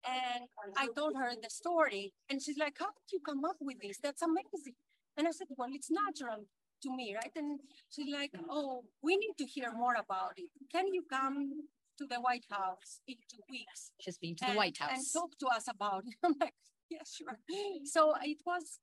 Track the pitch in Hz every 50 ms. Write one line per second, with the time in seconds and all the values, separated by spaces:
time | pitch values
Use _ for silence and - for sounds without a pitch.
0 | - 247 254 254 254 247 247 247 247 - _ - 214 202 196 269 269 254 233 285
1 | 294 302 277 269 262 240 240 233 220 226 - - - 339 349 330 311 269 202 196
2 | 202 196 _ _ _ - 277 269 269 294 294 277 302 294 294 - 339 403 - _
3 | _ - - 359 285 311 294 277 285 339 370 - 294 277 262 - 214 202 196 -
4 | - 285 285 - 330 339 320 370 392 - - 339 277 269 247 _ _ _ _ _
5 | _ _ _ - 302 339 320 - 381 - 277 - 247 254 269 285 - - 320 381
6 | - - 285 - 277 240 220 214 208 - _ _ _ _ _ _ - 269 262 254
7 | 254 214 196 214 233 277 _ 330 294 294 294 285 - - - - - _ - -
8 | 294 262 285 285 285 285 - 330 330 339 285 302 285 269 262 247 247 - _ _
9 | - 302 370 392 440 440 349 - 285 240 - 285 254 233 226 226 240 247 240 226
10 | 202 - 196 190 185 185 180 - 180 - _ - 269 - - 339 381 392 381 370
11 | - - 269 269 269 269 277 285 285 277 285 302 294 - _ _ _ _ _ -
12 | 294 277 240 247 240 254 247 240 240 - 208 202 190 185 180 180 - - - -
13 | _ - 254 - _ _ - 233 - - 262 247 - - - - - - _ _
14 | - 190 175 - - 165 170 160 247 254 190 214 202 180 - - 147 147 262 262
15 | 277 277 - 320 349 339 - _ 285 254 240 220 - - 233 196 202 208 196 190
16 | 208 247 220 _ - 349 294 285 330 302 _ _ _ - _ _ _ _ 330 311
17 | 311 - - - 330 - 233 214 _ - 330 392 415 403 381 320 277 285 - 330
18 | 311 302 302 - - 277 302 302 - 349 349 359 311 - - -